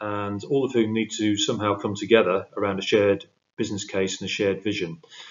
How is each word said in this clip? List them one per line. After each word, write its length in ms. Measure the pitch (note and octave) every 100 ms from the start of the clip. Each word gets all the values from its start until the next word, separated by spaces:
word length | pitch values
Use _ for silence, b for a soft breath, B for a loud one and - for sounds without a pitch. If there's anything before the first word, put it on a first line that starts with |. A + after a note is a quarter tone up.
and 420 | G#2+ G#2 G2+ G2+ -
all 200 | C#3 C3
of 80 |
whom 200 | A#2+ G#2+
need 180 | A2 A2
to 260 | - G#2+ G#2
somehow 380 | - A2+ G#2 G2+
come 180 | A2
together 540 | F#2+ G2+ A2+ F2+ F#2+ - -
around 220 | G2+ F#2+
a 40 |
shared 420 | - A2 G2+ G2 - _ _ -
business 300 | A2+ G2+ -
case 340 | G2 F#2+ -
and 80 | F#2+
a 40 |
shared 320 | - G2+ F2+
vision. 340 | G#2+ G2+ F2 E2 B B B